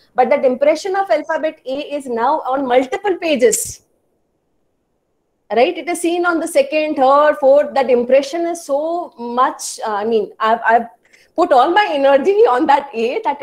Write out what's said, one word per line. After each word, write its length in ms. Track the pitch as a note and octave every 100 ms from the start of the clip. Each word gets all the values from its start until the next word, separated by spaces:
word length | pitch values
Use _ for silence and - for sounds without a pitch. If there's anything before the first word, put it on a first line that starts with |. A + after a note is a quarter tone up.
| _
but 160 | - A#3+
that 140 | C#4
impression 500 | B3+ B3 C#4+ D#4 G4
of 160 | G4 F#4+
alphabet 480 | D4+ D4+ D#4+ D#4 D#4 B3+
A 120 | C4+ B3 C#4+
is 100 | C4+
now 340 | A3+ B3 D4+ -
on 120 | C4+
multiple 520 | C4 B3 C4+ F#4+ G#4 E4+
pages. 640 | E4+ C4+ A#3 - - - _ _ _ _ _ _ _ _ _ _ _ _ _ _ _ _ _ G#3+
Right? 160 | D#4 F4
It 120 | D4
is 120 | F4
seen 240 | E4+ F4 F4
on 120 | E4
the 80 | D#4+
second, 480 | D4 C#4 D#4 D#4
third, 440 | D4 C4 C#4 D4+ D4
fourth. 340 | C4+ C#4+ C4+
That 160 | C#4 B3
impression 560 | A#3+ A#3+ C4+ C#4 E4+ E4+
is 180 | E4+
so 480 | - C#4 D#4+ F4 D#4 -
much, 640 | A#3+ A#3+ C#4 D#4 - -
uh, 100 | A3+
I 100 | G#3
mean, 260 | A3 A3+ G3 -
I've, 220 | A3 A3+
I've 220 | - A#3 A#3 - _ _ _ -
put 140 | E4+
all 180 | C4 D4
my 160 | G4 G#4 D4
energy 400 | C#4 C#4 F4 G4+ A4+
<laughs> 80 |
on 120 | B3 D4
that 240 | C#4+ -
A 280 | A3+ A#3 E4
that 180 | E4 C4+